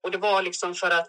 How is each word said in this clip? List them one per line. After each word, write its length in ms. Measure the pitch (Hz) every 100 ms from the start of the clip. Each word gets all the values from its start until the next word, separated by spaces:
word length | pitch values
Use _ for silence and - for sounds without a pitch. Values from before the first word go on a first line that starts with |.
och 100 | 185
det 60 | 185
var 240 | 208 196
liksom 320 | 185 180 180 175
för 140 | 185
att 160 | 175